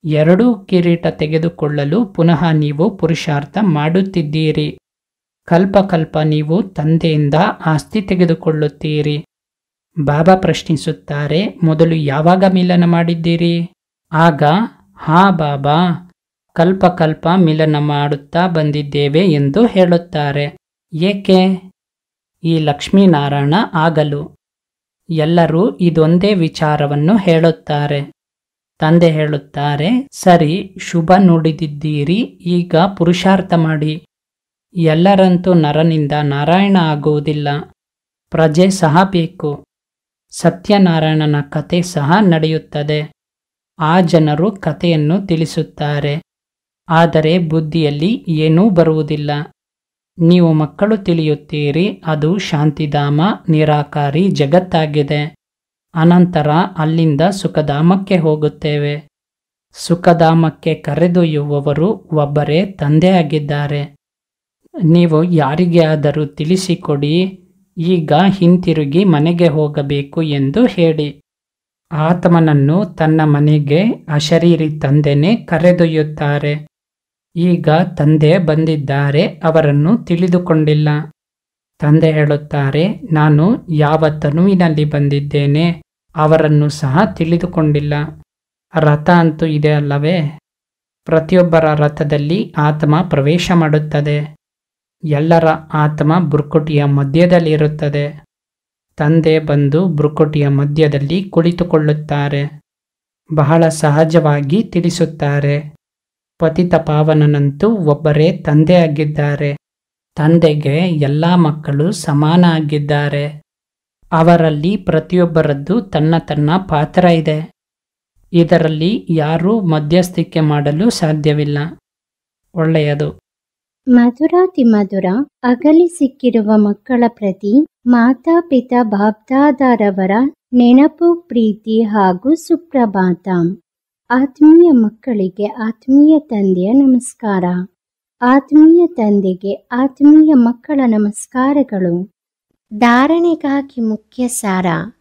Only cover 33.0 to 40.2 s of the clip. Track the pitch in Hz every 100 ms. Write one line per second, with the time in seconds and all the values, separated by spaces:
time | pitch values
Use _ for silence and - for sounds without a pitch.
33 | 170 175 196 190 185 170 160 156 151 156
34 | _ _ _ _ _ _ _ 185 160 156
35 | 185 196 190 180 185 175 151 151 165 160
36 | 147 151 147 143 147 180 202 190 165 147
37 | 147 151 147 147 147 143 - _ _ _
38 | _ _ _ 160 160 151 185 190 160 156
39 | 190 185 165 - 151 143 _ _ _ _
40 | _ _